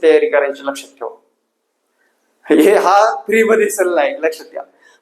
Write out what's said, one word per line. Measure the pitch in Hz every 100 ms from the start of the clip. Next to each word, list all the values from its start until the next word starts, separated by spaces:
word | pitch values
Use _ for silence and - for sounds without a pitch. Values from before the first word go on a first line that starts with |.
तयारी | 160 156 147
करायची, | 143 139 139 139
लक्षात | 139 - -
ठेवा. | 117 - _ _ _ _ _ _ _ _ _ _ _ _ -
हे, | 147 160 202
हा | 165 196 220 -
फ्री | - 220
मध्ये | 220 226 202
सल्ला | 202 180 170
आहे, | 143 139
लक्षात | 160 160 147
घ्या. | - - _ _ _